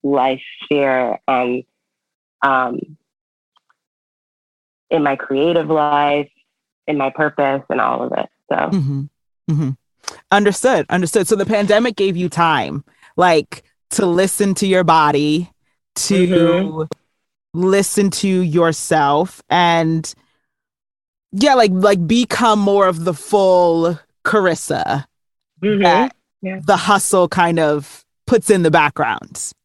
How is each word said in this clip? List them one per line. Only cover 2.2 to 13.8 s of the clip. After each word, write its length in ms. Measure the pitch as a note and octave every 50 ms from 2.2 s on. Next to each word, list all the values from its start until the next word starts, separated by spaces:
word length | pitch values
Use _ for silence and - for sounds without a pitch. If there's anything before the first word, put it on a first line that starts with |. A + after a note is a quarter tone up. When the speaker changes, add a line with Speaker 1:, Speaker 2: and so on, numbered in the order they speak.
| _ _ _ _
Speaker 1:
um, 380 | - C3+ C3+ C3 B2+ B2 B2 - - - D#3 _ _ _ _ _ _ _ _ _ _ _ _ _ _ _ _ _ _ _ _ _ _ _ _ _ _ _ _ _ _ _ _ _ _ _ _ _ _ _
in 120 | - E3
my 120 | D3 C#3+ C#3
creative 520 | C3 - - C#3 C3+ D3 E3+ E3+ E3 D#3 D3+
life, 580 | D#3+ D#3 D3 D3 D3 D3 D3 D3 C#3+ D3 C#3+ C#3+ _ _ _ _ _ _ _ _ _ _ _
in 100 | - D3+ C#3+
my 120 | C3+ C3+
purpose 520 | C3+ - D#3 D3+ D3+ - C#3+ C#3 C3+ C#3 - _
and 100 | - B2+
all 220 | A2 B2+ B2+ -
of 100 | B2 B2
it. 160 | - - - - _ _ _ _
So. 60 | -
Speaker 2:
Mm-hmm. 460 | - - - F3+ F#3+ C#3 C3+ C#3+ C#3 C#3 D3 _ _ _ _ _ _ _ -
Mm-hmm. 200 | D#3+ D3 D#3+ C3 C3+ _ _ _ _ _ _ - - - _ _
Understood. 540 | - G3+ G#3 G3+ F#3 - - B3+ C4 E3+ - _
Understood. 380 | - F3+ F3+ E3 - G#3+ F#3 -
So 80 | A3
the 100 | G3+ G3
pandemic 500 | F#3 A3 G#3 G#3 F#3+ G#3 G#3+ A#3 B3 G#3
gave 200 | - G3 G3 F3+
you 120 | F3 F3+ E3+
time, 560 | - E3+ E3+ E3 D#3 C3+ G2+ C#2 D#2 C#3+ - _ _ _ _ - _
like, 460 | - F3+ F#3 E3 D#3 - _ - - _ _ _ _